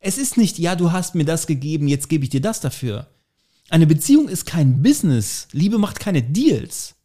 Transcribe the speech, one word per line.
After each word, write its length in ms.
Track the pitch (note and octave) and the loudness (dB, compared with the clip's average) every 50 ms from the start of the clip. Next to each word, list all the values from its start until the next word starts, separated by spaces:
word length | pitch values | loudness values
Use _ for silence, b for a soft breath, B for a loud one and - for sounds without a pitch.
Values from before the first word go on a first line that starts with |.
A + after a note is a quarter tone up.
Es 180 | _ G3 F#3 C4+ | _ -4 -4 -2
ist 180 | C#4 B3 - | -4 -2 2
nicht, 220 | - A3+ F#3+ - - | 2 2 2 2 -2
„Ja, 180 | E3 E3+ F#3 | -2 -2 0
du 160 | F3 F3+ E3+ E3+ | 0 0 0 2
hast 220 | F#3 F3+ - - | 0 -4 -4 -2
mir 100 | F3+ D3+ | -2 0
das 220 | C#3+ D#3+ D#3+ - | 0 0 -2 -2
gegeben, 420 | - D#3+ C3+ C3 D3 D#3 D#3+ D3 C#3+ | -2 -4 -4 -4 -4 -4 -2 0 0
jetzt 220 | C#3+ C#3 C#3 - | 0 -2 -2 -2
gebe 140 | D#3+ D#3+ C#3 | -2 -2 -2
ich 60 | B2+ | -2
dir 120 | - C3+ C3 | -2 -2 -2
das 180 | G#3 A3+ - | -2 -4 -4
dafür.“ 460 | - C3+ - - - B2 G#2 A2 - _ _ _ _ _ _ _ _ _ _ _ _ _ | -6 -8 -8 -6 -8 -8 -6 -8 -10 _ _ _ _ _ _ _ _ _ _ _ _ _
Eine 160 | F3 E3 E3 | 4 4 6
Beziehung 420 | D#3 D#3+ D#3 - - C#4 D4+ D4+ - | 6 4 2 4 4 4 4 4 2
ist 160 | F#3+ F3 - | -4 -8 -8
kein 380 | - - E3+ D3+ C3+ B2+ - C#3 | -6 -2 2 2 2 4 4 4
Business. 680 | A#3 D4 - - F3+ C3+ A#2 G2+ - - - - _ - | 2 2 2 2 0 0 0 0 -2 -6 -10 -12 _ -4
Liebe 260 | C3 D#3+ G3+ G#3+ A3+ | -2 0 0 2 0
macht 200 | G3+ G#3 - - | 0 -2 -2 -8
keine 240 | - A3 F#3+ D3+ A#2 | -6 -2 -2 -2 0
Deals. 720 | A#2 C#3+ G3 C4+ D#4+ G#3 - - - - - - - _ _ _ | 0 -2 0 2 2 2 0 -2 -8 -12 -12 -14 -14 _ _ _